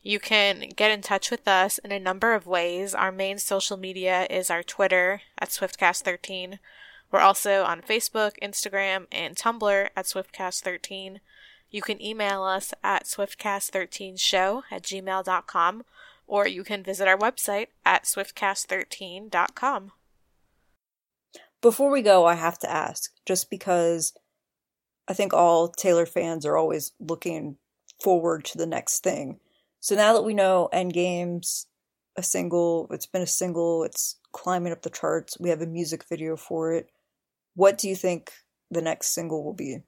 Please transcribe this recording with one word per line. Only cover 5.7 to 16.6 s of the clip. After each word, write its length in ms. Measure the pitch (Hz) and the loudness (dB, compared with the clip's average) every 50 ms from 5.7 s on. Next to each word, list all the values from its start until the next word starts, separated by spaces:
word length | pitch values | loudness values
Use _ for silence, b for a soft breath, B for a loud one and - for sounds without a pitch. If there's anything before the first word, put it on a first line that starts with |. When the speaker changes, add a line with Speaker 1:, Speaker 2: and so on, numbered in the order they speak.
| - - 196 170 185 - | -2 2 2 2 2 2
Speaker 1:
thirteen. 580 | - 196 175 180 - - 190 185 180 180 190 196 B B B B B B B B B B | -4 -6 -6 -6 -10 -10 -10 -10 -10 -12 -14 -18 B B B B B B B B B B
We're 80 | - - | 4 8
also 420 | 156 196 196 - - 208 196 196 185 | 8 8 6 6 2 2 2 2 2
on 180 | 165 170 165 | 0 -2 -4
Facebook, 520 | - - 214 233 - - - 226 214 208 202 - | -4 -2 -2 -2 -2 -2 -2 -2 -2 -2 -2 -6
Instagram, 680 | - 202 202 - - 214 190 196 196 196 190 190 180 _ | -12 -8 -6 -6 -6 -4 -2 -2 -2 0 -2 -4 -4 _
and 240 | - - 165 156 170 | -8 -8 -8 -6 -8
Tumblr 540 | - - 226 233 233 214 208 196 196 196 - _ | -4 -2 -2 -2 0 2 2 2 2 0 -2 _
at 100 | 190 190 | -6 -6
Swiftcast 560 | - - 190 190 _ - - 190 185 185 - | -4 -6 -6 -8 _ -10 -8 -6 -6 -6 -4
thirteen. 600 | - 190 180 170 - - 196 190 190 190 190 208 b b b b b b b b b b | -6 -6 -6 -6 -10 -12 -12 -12 -12 -14 -18 -20 b b b b b b b b b b
You 100 | - 208 | -10 -8
can 180 | 202 - 208 - | -6 -6 -6 -6
email 440 | - 214 220 220 214 202 196 190 190 | -6 -10 -4 -2 -2 -2 0 0 0
us 280 | 190 190 196 - - - _ - | 0 -2 -2 -4 -8 -10 _ -2
at 220 | 196 196 - - | 0 0 0 -2
swiftcast 680 | - - - 202 196 - - - 214 196 196 - - | -4 -4 -4 -4 -6 -6 -8 -6 -4 -4 -4 -6 -6
thirteen 440 | - 190 180 170 - - 202 190 185 | -6 -6 -6 -6 -10 -14 -14 -12 -6
show 480 | 190 - - - 190 185 196 214 262 277 - | -2 -2 2 2 2 2 2 0 -4 -8 -12
at 140 | 208 185 180 | -14 -10 -10
gmail 400 | - 190 196 190 190 190 190 185 | -10 -10 -8 -6 -4 -4 -4 0
dot 240 | 190 185 170 - | 0 0 -2 -2
com, 360 | - - 180 170 175 202 226 240 B B B B B B B B | -2 0 2 2 2 0 -2 -16 B B B B B B B B
or 200 | - 202 202 202 | -2 0 2 2
you 160 | - 190 175 | 2 0 -4